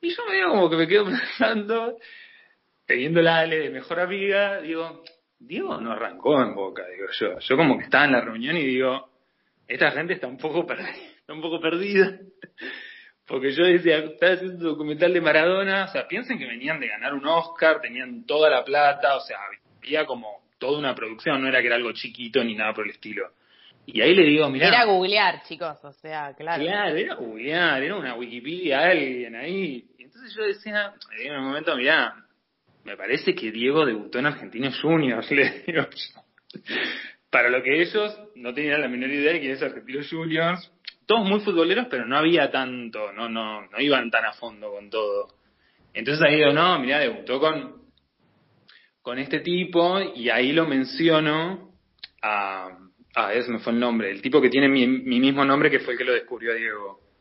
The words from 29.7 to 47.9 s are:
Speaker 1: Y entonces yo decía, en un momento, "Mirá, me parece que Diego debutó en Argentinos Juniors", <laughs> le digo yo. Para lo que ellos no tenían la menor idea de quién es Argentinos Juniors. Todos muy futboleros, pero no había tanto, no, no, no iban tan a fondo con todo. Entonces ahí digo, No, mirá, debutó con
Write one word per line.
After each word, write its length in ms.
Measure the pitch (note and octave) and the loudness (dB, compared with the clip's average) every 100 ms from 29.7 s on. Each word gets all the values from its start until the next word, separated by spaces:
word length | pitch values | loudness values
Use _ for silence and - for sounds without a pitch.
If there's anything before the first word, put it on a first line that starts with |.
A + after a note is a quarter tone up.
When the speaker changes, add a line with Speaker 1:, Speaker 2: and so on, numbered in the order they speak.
| B2+ - _ | -6 -14 _
Speaker 1:
Y 60 | |
entonces 300 | - - B3 | -20 -20 -18
yo 80 | G#3+ | -6
decía, 500 | G#3+ G3+ A3 G#3 G3+ G3+ - G#2+ | -4 -4 -4 -4 -4 -8 -18 -12
en 180 | B2+ D3 | -8 -6
un 80 | |
momento, 320 | C3+ C#3 D#3 C#3+ | -4 -4 -2 0
"Mirá, 380 | B2+ D#3 A#2+ - _ _ _ _ _ _ | 4 4 2 -4 _ _ _ _ _ _
me 120 | - G2+ | -18 -12
parece 380 | F#2+ C3 - | -2 -2 0
que 160 | - A2+ | -2 -2
Diego 360 | A2+ B2 D3 D3 | -2 0 2 2
debutó 320 | G#2+ G2+ A#2+ | 0 -4 -2
en 80 | C#3+ | -2
Argentinos 520 | C#3+ - A#2 C3+ B2 | -4 -12 -6 -6 -2
Juniors", 500 | D3 E3 C#3 A#2 - | 2 2 2 -2 0
<laughs> 0 | |
le 340 | C#3+ C3+ - - | 2 2 0 -6
digo 220 | D#3+ C3+ | -2 -2
yo. 320 | - - - _ _ _ - - - - - - - _ | -6 -16 -16 _ _ _ -20 -8 -6 -6 -8 -14 -18 _
Para 180 | C3 A#2+ | 2 2
lo 140 | B2+ | 2
que 180 | B2+ D3 | 2 0
ellos 360 | F3 G#3+ G#3 - - - | 0 0 -4 -6 -20 -14
no 160 | B2 | -10
tenían 280 | B2 D3 D3 | -6 -2 0
la 80 | C3+ | -2
menor 220 | B2 C3 | -4 -4
idea 220 | C#3+ C#3+ | 0 2
de 80 | E3+ | 0
quién 120 | C#3 | -2
es 100 | C3+ | -4
Argentinos 460 | C#3+ B2 - C3+ C#3+ | -4 -6 -10 -10 -8
Juniors. 600 | D#3+ E3 D#3+ E3 F3+ - _ - _ _ | -8 -4 0 0 -2 -8 _ -20 _ _
Todos 200 | A3+ G3 | 2 4
muy 140 | G3+ | 2
futboleros, 460 | G#3 F3 E3 G3+ B3 | 2 2 4 2 0
pero 140 | C3 | -4
no 140 | A2+ C#3 | 0 2
había 320 | D#3+ E3+ C#3 | 4 4 2
tanto, 640 | C3+ C3 B2 A#2 A2 G#2+ | 0 -4 -6 -10 -8 -8
no, 160 | G2+ A#2 | -6 -6
no, 360 | A2+ A2 G#2+ F#2+ | -6 -6 -8 -12
no 140 | G#2 | -4
iban 300 | C#3+ C3+ A#2 | 2 2 2
tan 160 | A2+ A2 | 0 -2
a 60 | |
fondo 380 | - A#2 G#2+ G#2 | -6 -14 -12 -12
con 180 | G2+ G2+ | -12 -8
todo. 380 | A2 G#2 G2+ - _ _ _ _ _ _ | -4 -2 -2 -6 _ _ _ _ _ _
Entonces 280 | - A2+ D3+ D#3+ | -8 -4 4 4
ahí 100 | D3 | 6
digo, 160 | D3+ | 6
No, 260 | D3 F3 F3 | 6 4 2
mirá, 200 | B2+ C#3+ | 0 0
debutó 420 | C3+ G#2+ - B2+ | 0 -2 -4 0
con 380 | D#3 D3+ C3 - _ | 0 0 -8 -18 _